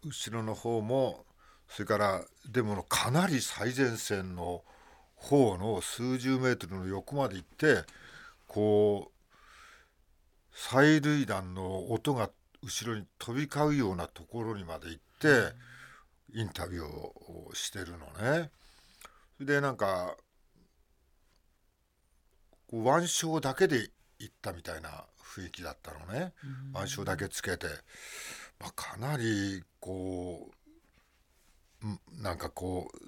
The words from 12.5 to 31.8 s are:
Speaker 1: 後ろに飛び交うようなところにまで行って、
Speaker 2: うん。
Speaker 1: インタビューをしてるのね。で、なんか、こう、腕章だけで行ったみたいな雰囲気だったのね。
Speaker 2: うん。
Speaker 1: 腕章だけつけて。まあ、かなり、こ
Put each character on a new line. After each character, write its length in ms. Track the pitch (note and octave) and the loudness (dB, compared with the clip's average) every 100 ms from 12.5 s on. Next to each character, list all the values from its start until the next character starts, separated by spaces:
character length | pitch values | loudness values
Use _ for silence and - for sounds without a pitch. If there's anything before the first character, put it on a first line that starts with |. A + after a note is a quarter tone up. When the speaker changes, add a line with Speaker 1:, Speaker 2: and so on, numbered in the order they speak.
| - | -18
Speaker 1:
後 300 | A#2 - A2+ | -10 -6 -4
ろ 40 | A2 | -6
に 120 | F#2 - | -8 -12
飛 180 | - B2 | -6 -4
び 100 | D3 | -2
交 280 | D3 D3+ | 2 2
う 20 | C#3+ | 4
よ 180 | G#2 | 2
う 20 | F2+ | 0
な 100 | D#2+ | -6
と 160 | - | -10
こ 220 | D#2+ A#2 | -12 -6
ろ 120 | A2 G2+ | -4 -6
に 80 | |
ま 140 | E2+ D#2+ | -6 -10
で 120 | E2+ | -10
行 100 | E2 | -14
っ 20 | _ - | _ 2
て、 100 | D#3 | 6
Speaker 2:
う 40 | |
ん。 200 | B2+ E2+ - - - - - - _ - | 8 6 -2 -18 -20 -20 -20 -20 _ -10
Speaker 1:
イ 120 | A2 | -4
ン 40 | G#2 | -4
タ 180 | - F2 | -4 -6
ビ 80 | F2 | -6
ュ 80 | |
ー 20 | D2+ | -8
を 640 | D#2 - - - E2+ - | -10 -12 -14 -18 -16 -12
し 160 | - - | -8 -8
て 100 | G2+ | -6
る 180 | E2+ E2+ | -10 -10
の 80 | C#2 D#2 A#2 E3 | -12 -2 0 2
ね。 120 | D#3 - - - - - - _ _ - | 0 -10 -20 -20 -20 -20 -20 _ _ -8
で、 200 | C#3 C#3+ | 0 2
な 120 | C#3 | 2
ん 40 | A#2+ | 0
か、 400 | G2+ F#2 F2+ - _ _ _ _ _ _ _ _ _ _ _ _ _ _ _ _ _ _ _ _ _ _ _ _ - | 0 0 -2 -8 _ _ _ _ _ _ _ _ _ _ _ _ _ _ _ _ _ _ _ _ _ _ _ _ -8
こ 160 | A#2 | 0
う、 140 | A#2+ D#3+ | 4 4
腕 100 | F3 | 4
章 320 | - E3 D#3 | 0 0 0
だ 120 | C3 C3 | 0 4
け 100 | F#3 | 4
で 240 | C3 G2+ _ _ - | 4 -2 _ _ -18
行 100 | A2 | -18
っ 40 | _ | _
た 120 | G2+ | -10
み 100 | E2+ | -10
た 160 | - D#2+ | -10 -10
い 20 | |
な 280 | D#2 D2+ - _ | -12 -16 -18 _
雰 280 | - - F2 | -18 -14 -12
囲 20 | |
気 120 | - | -10
だ 80 | E2 | -12
っ 60 | - | -12
た 100 | D#2+ | -14
の 140 | D2+ E2 | -14 -8
ね。 260 | B2 F3+ - C#3 C3 C3+ | -6 -6 -10 -14 -12 -10
Speaker 2:
う 60 | F#2+ | -6
ん。 40 | |
Speaker 1:
腕 40 | G2 | -6
章 180 | G2+ | -4
だ 120 | G2 F#2 | -4 -2
け 120 | G2 | -4
つ 140 | - | -6
け 140 | - F2+ | -4 -4
て。 100 | E2+ C#2+ - - - - - - - - | -6 -10 -16 -20 -16 -14 -14 -14 -16 -14
ま 80 | - | -14
あ、 20 | |
か 260 | - - G2 | -10 -10 -6
な 200 | C3 D3 | -4 0
り、 480 | A2+ G#2 G2 F#2+ - - | 2 2 0 -4 -12 -16
こ 720 | F#2 F#2+ F#2 F2+ F2+ E2 - - D4+ E4 _ _ _ _ _ _ _ _ _ _ | -8 -6 -4 -4 -6 -8 -14 -20 _ _ _ _ _ _ _ _ _ _ _ _